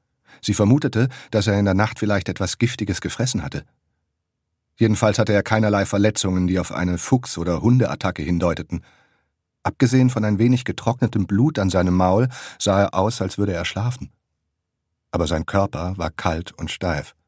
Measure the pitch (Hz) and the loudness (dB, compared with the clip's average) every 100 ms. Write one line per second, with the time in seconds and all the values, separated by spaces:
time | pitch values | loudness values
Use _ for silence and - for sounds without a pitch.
0 | _ _ _ - - 101 104 139 135 113 | _ _ _ -8 -2 2 4 4 2 0
1 | 127 - - 110 98 101 101 95 104 - | 0 -2 -4 -2 2 2 2 2 0 0
2 | 104 101 95 92 92 - 120 - 101 92 | -2 -2 -2 -4 -4 -2 -2 -2 -4 -4
3 | 82 - 123 98 71 76 - _ _ _ | -6 -4 -4 -4 -6 -10 -12 _ _ _
4 | _ _ _ _ _ _ _ - 113 104 | _ _ _ _ _ _ _ 0 0 2
5 | 110 101 107 104 - 110 107 101 98 101 | 2 2 2 2 2 2 2 2 0 2
6 | 104 104 95 92 92 92 87 64 90 87 | 2 0 0 0 0 0 -2 -2 -2 -2
7 | - 131 127 - 85 85 110 127 - 76 | 0 0 0 -4 -2 0 4 4 2 -2
8 | 95 - 76 87 85 80 78 87 - _ | -4 -4 -2 0 0 -2 -4 -8 -10 _
9 | _ _ _ _ _ _ - - 123 131 | _ _ _ _ _ _ -8 0 2 4
10 | 127 120 107 101 120 123 - - - 123 | 4 2 0 2 2 2 -2 -4 -2 0
11 | 113 - 92 101 143 156 98 90 90 90 | 0 0 0 2 2 2 0 2 2 2
12 | 90 98 127 - - - - 98 98 - | 4 2 0 -2 -16 -6 0 2 2 0
13 | 101 - 95 - 101 85 87 95 117 123 | 0 -2 -6 -4 -2 -2 -4 -4 -4 -6
14 | - _ _ _ _ _ _ _ _ _ | -10 _ _ _ _ _ _ _ _ _
15 | _ 82 80 80 80 98 98 - 87 95 | _ -2 0 -2 0 0 0 -2 -6 -6
16 | 80 - 92 82 82 - 80 - 92 76 | -8 -4 -2 -2 -6 -10 -10 -6 -4 -4
17 | - - | -8 -16